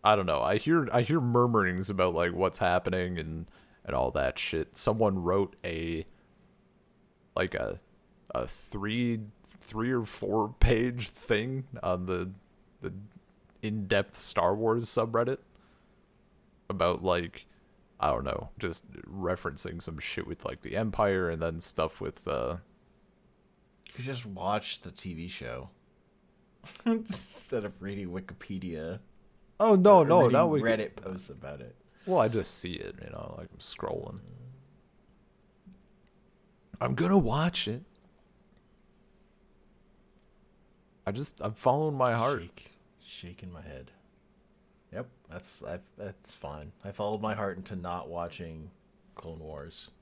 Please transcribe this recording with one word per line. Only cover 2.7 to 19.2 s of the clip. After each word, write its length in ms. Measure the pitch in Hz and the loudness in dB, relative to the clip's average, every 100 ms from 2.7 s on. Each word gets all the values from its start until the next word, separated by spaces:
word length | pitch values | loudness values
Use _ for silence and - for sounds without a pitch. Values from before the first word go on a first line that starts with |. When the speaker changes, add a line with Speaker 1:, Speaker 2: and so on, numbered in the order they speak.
| 90 90 92 90 87 | 2 2 -2 -2 -4
Speaker 1:
and, 280 | 80 80 82 - - _ | -6 -8 -10 -18 -20 _
and 100 | - | -4
all 160 | 64 64 | 0 0
that 260 | - 65 - | 0 0 -2
shit. 400 | - 80 - - | -4 -2 -4 0
Someone 460 | - 110 107 95 | 0 2 2 2
wrote 320 | 87 98 95 - | 2 2 0 -4
a, 420 | 87 82 82 82 80 - _ _ _ _ _ _ _ _ _ _ _ | -6 -4 -4 -6 -8 -18 _ _ _ _ _ _ _ _ _ _ _
like, 200 | - 92 | -2 -2
a, 240 | - 52 92 _ _ _ _ _ | -2 -4 -6 _ _ _ _ _
a 100 | - 60 | -6 -4
three, 760 | - - 107 104 117 120 113 107 - - - | -8 -8 -6 -2 0 0 -2 -6 -16 -20 -18
three 300 | - 107 120 | -8 -2 0
or 120 | 127 | 0
four 500 | 107 - 98 107 107 127 | -2 -4 0 2 2 4
page 500 | 120 110 123 123 - | 6 6 2 -2 -10
thing 560 | - - 107 120 135 131 117 | -10 2 2 2 -6 -8 -4
on 240 | 95 90 | -2 0
the, 240 | 90 90 95 95 _ _ _ _ | 0 -2 -2 -10 _ _ _ _
the 120 | 98 95 107 - _ _ _ _ | -10 -10 -16 -20 _ _ _ _
in-depth 540 | 110 107 98 101 101 | -6 -4 0 -2 -2
Star 380 | - - - 87 | -6 -2 2 2
Wars 300 | 104 113 117 | 4 2 2
subreddit 540 | 117 - 117 113 120 135 _ _ _ _ _ _ _ _ _ _ _ _ _ | 2 0 2 2 0 -2 _ _ _ _ _ _ _ _ _ _ _ _ _
about, 340 | 98 87 90 | 0 2 2
like, 420 | 92 87 85 - - _ _ _ _ - | 2 0 -2 -10 -20 _ _ _ _ -2
I 120 | 76 | 0
don't 140 | 62 | 0
know, 240 | 67 - - - | -2 -6 -8 -6
just 300 | 87 80 - - | -6 -6 -10 -18
referencing 760 | - 95 | -14 -6